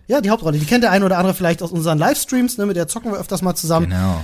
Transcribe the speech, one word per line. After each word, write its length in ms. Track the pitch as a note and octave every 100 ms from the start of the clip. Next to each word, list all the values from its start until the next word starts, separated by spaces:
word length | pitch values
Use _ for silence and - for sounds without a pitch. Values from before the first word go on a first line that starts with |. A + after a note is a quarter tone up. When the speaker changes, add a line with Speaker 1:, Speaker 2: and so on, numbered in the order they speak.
| -
Speaker 1:
ja, 120 | C#4
die 80 | G3
Hauptrolle. 300 | A3+ D#3+ D3+
Die 80 | D3+
kennt 180 | A#3+
der 60 | A3+
eine 160 | F#3+ F#3+
oder 100 | F3+
andere 160 | F#3+
vielleicht 300 | F#3 F3 E3+
aus 100 | E3+
unseren 240 | F3 D#3+ D#3
Livestreams, 600 | F#3 D4 - B3+ B3 -
ne, 80 | G3+
mit 100 | F3
der 100 | E3
zocken 220 | A3+ A#3
wir 80 | -
öfters 220 | - F#3
mal 140 | F#3
zusammen. 320 | F3 E3 E3 E3+
Speaker 2:
Genau. 340 | F#3 F#3 E2